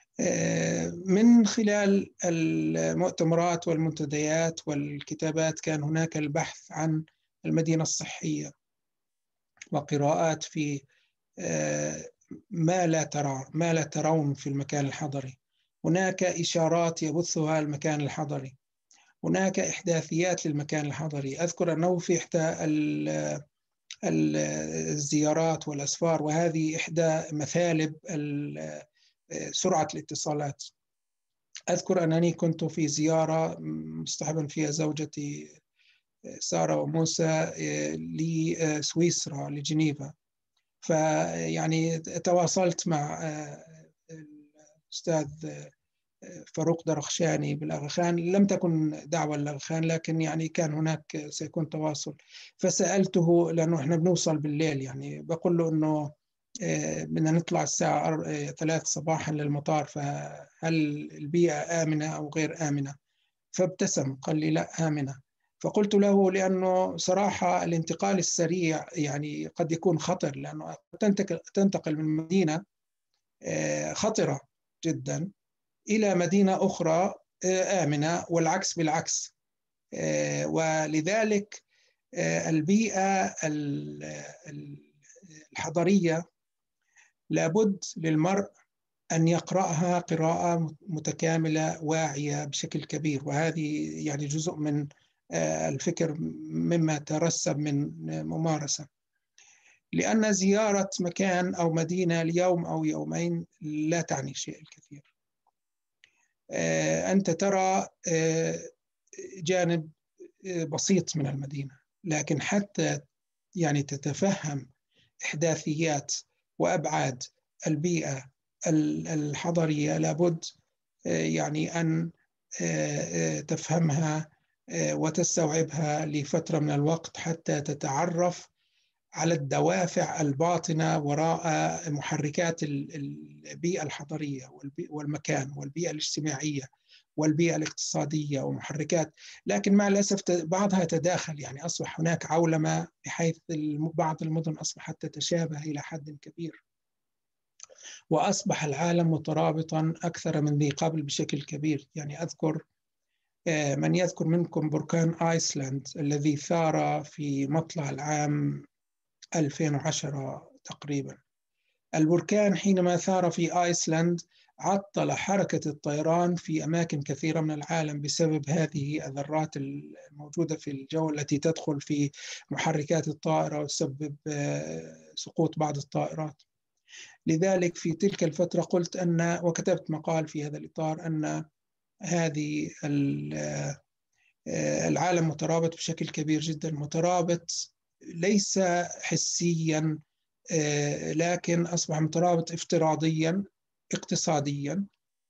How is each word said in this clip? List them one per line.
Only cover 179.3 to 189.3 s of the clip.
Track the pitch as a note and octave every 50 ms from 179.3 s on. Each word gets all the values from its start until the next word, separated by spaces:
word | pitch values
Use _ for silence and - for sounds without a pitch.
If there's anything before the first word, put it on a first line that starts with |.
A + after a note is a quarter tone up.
| E3+ E3+ E3+
وكتبت | F3 E3 E3+ E3 G3+ F3+ E3 - -
مقال | D#3 D3+ - E3+ E3 D#3+ D#3 D3+
في | - D3+ D3
هذا | D3 D3 D3+
الإطار، | D#3 D#3 - - D#3+ D#3 D#3 E3 E3 E3
أن | D#3+ D#3 D3+ D3+ D3+ D#3 D#3 - _ _ _ _ _ _ _ _ _ - G3+
هذه | E3 F3 E3+ E3 D#3+ C#3+ D3+ D3+ D3+ D3+ D3+ D3+ - - - -
ال-، | D3 D3 C#3+ C#3 C#3 C#3+ D3 C#3+ D3 D3+ D3+ D3+ D3 D3 D3 C#3+ C#3+ C#3+ - _ _ _ _ _ _ _ _ _ _ _ _ - D#3+
آه، | - D#3+ - - - D#3+ E3 E3+
العالم | D3+ C#3+ D#3 F3+ F3+ F3 E3 D#3+
مترابط | D3 - D#3+ D#3 E3 E3 E3 E3 E3
بشكل | - - - E3 - E3+ D#3+
كبير | - D#3+ D3+ D3+ D#3 D3+
جدًا، | D3+ E3 D#3 D3+ E3 E3
مترابط | D#3 C#3+ D3 C#3+ - E3 E3 F3 F3+ F3+ E3+ E3 E3+ E3+ - - - - - - _ _ _ _ _ _
ليس | - - F3+ E3+ E3 G3 A3 G3+ G3+ - - G3 F#3+ F3+ F3 F3 F3 E3+ - -
حسيًا، | - - E3+ D#3+ - -